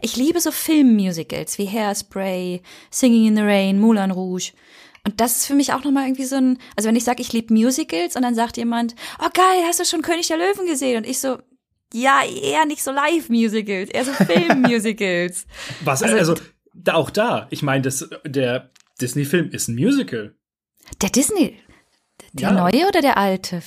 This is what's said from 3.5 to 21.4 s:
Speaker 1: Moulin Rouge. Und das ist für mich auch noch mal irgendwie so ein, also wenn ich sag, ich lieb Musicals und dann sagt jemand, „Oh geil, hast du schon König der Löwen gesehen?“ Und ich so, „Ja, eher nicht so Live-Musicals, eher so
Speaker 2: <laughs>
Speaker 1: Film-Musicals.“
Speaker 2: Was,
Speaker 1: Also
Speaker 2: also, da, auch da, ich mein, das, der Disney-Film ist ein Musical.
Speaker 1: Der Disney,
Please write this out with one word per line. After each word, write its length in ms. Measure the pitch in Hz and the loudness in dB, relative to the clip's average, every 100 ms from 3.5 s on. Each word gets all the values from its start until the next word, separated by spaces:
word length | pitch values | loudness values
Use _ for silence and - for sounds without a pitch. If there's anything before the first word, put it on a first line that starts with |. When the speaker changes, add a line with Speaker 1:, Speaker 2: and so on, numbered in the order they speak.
| 202 196 196 | 2 2 4
Speaker 1:
Moulin 320 | 220 220 190 | 4 4 2
Rouge. 400 | 185 185 180 - - _ - - - - | -4 -6 -6 -8 -14 _ -20 -20 -10 -8
Und 140 | - | 0
das 160 | 233 - | 0 0
ist 100 | - | 0
für 80 | |
mich 200 | 277 285 | 0 2
auch 100 | 262 | 0
noch 60 | 285 | 0
mal 140 | 277 262 | 0 0
irgendwie 180 | 262 | -4
so 120 | 262 269 | -2 0
ein, 200 | 262 254 - - | 2 0 -4 -4
also 120 | 214 | 0
wenn 80 | 226 | 0
ich 80 | |
sag, 160 | 240 240 | 0 -2
ich 100 | 247 | -4
lieb 160 | 226 226 | -4 2
Musicals 640 | 220 233 262 311 330 349 - | 4 4 0 -4 -4 -4 -2
und 60 | |
dann 120 | 247 | -2
sagt 220 | 233 233 240 | 0 -2 -4
jemand, 380 | 233 233 233 233 - - | -4 -2 -4 -6 -14 -6
„Oh 80 | - | -2
geil, 280 | - 370 370 339 | 2 4 4 2
hast 100 | 349 | 0
du 60 | |
schon 160 | 349 339 | -2 -2
König 280 | 311 339 339 | -2 -2 -2
der 100 | 320 | 0
Löwen 280 | 359 403 370 | 0 -2 -2
gesehen?“ 300 | 277 269 233 | -2 -2 -2
Und 100 | 220 | -4
ich 140 | 254 | -4
so, 160 | 269 247 - _ _ _ _ | -4 -6 -10 _ _ _ _
„Ja, 300 | 226 262 277 | -2 2 2
eher 400 | 269 - - 302 | 0 -4 -2 0
nicht 180 | 311 294 | 0 -2
so 80 | - | -4
Live-Musicals, 1000 | 269 294 339 247 233 226 220 214 196 190 | -2 0 0 0 0 2 0 -4 -6 -4
eher 160 | - 254 | -4 -4
so 60 | |
Speaker 2:
<laughs> 520 | 262 190 339 339 294 247 233 | 0 2 4 4 4 4 2
Speaker 1:
Film-Musicals.“ 680 | 214 220 196 175 175 180 - - - - | 0 -2 -2 0 -2 -6 -14 -16 -14 -6
Speaker 2:
Was, 180 | 151 - | -4 -2
Speaker 1:
Also 140 | 233 220 | 2 2
Speaker 2:
also, 180 | 165 - - _ _ | 2 0 -4 _ _
da, 200 | - - | -6 0
auch 160 | 165 135 | 0 0
da, 380 | - 233 131 101 | 0 0 -2 -4
ich 120 | - | -6
mein, 200 | 143 135 | -2 -2
das, 260 | 135 135 160 - | -2 -4 -8 -14
der 460 | 151 139 127 127 - _ _ - | -6 -2 0 -2 -6 _ _ -8
Disney-Film 520 | 120 147 139 180 156 | -6 -4 -2 -2 -2
ist 180 | - - | -4 -6
ein 60 | |
Musical. 600 | 117 185 277 240 117 104 - _ _ _ _ - - | -2 0 0 -2 -8 -10 -16 _ _ _ _ -20 -6
Speaker 1:
Der 80 | 196 | -2
Disney, 460 | 233 285 415 | 0 0 0